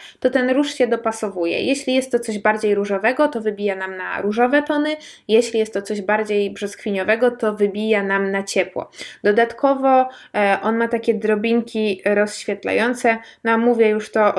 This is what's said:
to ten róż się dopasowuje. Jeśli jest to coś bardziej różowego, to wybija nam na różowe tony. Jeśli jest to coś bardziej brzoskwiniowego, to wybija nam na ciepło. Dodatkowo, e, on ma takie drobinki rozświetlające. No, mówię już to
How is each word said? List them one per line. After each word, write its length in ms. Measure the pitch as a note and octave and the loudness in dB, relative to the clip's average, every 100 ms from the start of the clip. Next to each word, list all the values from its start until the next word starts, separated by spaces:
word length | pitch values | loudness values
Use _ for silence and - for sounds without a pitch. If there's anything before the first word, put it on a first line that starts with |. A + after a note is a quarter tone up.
| - - | -18 -2
to 100 | B3+ | 0
ten 200 | B3+ B3+ | 2 2
róż 240 | C4 C#4+ | 2 0
się 140 | - A#3 | 0 0
dopasowuje. 760 | A3+ A3+ A3 G#3 F#3 E3+ E2+ | 0 -2 -4 -6 -2 -2 -2
Jeśli 320 | A3 C#4 - | -2 -2 0
jest 180 | B3+ C4 | -2 0
to 80 | A#3+ | -2
coś 200 | A#3 G#3 | -2 -2
bardziej 360 | G#3+ G#3+ G#3+ G3+ | 0 2 0 0
różowego, 520 | G3+ G3 A3 B3+ D4 | 0 0 0 2 0
to 140 | A#3 | 0
wybija 340 | G#3+ G3+ G3+ F#3+ | -4 -4 -4 -4
nam 220 | F#3+ F#3 | -8 -8
na 240 | F3+ F3+ | -8 -4
różowe 420 | G3+ G#3+ B3 D4 | -2 0 2 2
tony. 320 | D4 D4 D4+ D#4 - - - | 0 -2 -2 -4 -10 -12 2
Jeśli 320 | A3 A#3+ A3+ | 2 2 0
jest 140 | A3 | -2
to 80 | G3+ | -4
coś 200 | G3 G#3 | -6 -6
bardziej 500 | F#3 G#3+ G#3 G#3 G3+ | -2 -2 0 -2 -2
brzoskwiniowego, 800 | G3+ G3+ - A3 G3 F#3+ A3+ B3 | -4 -10 -8 -6 -4 0 2 2
to 220 | A#3+ G#3+ | 0 -2
wybija 500 | G#3 G3+ G3+ A3 G#3 | 0 0 0 0 0
nam 280 | G3 G3 G3 | 0 0 0
na 120 | G3 | -2
ciepło. 480 | G3 G3 - - - - - - | -2 -2 -2 -4 -10 -12 -18 -2
Dodatkowo, 840 | G#3 G#3 A#3 - C#4+ C4+ C4 C4 B3+ - - G#3 | 2 4 2 2 0 2 4 4 2 -4 -8 0
e, 220 | G3+ F#3+ | 0 2
on 160 | A3 A3+ | 0 0
ma 100 | A#3 | 0
takie 260 | A#3 A#3 | -2 0
drobinki 880 | G#3 G#3 G#3+ A3+ A#3 A3+ A3 G#3+ F#3+ G3+ | 0 0 0 2 0 0 -2 -2 0 0
rozświetlające. 1120 | G3+ G#3 - - G3+ F#3+ F#3+ A#3 B3 A#3 A3 - - | 0 0 -4 -8 -6 -2 0 0 0 0 0 -6 -6
No, 140 | A#3 A3+ | 0 2
mówię 320 | A#3+ A3+ A3 | 2 4 4
już 220 | G#3+ - | 2 -2
to 240 | A3 G#3 | 2 2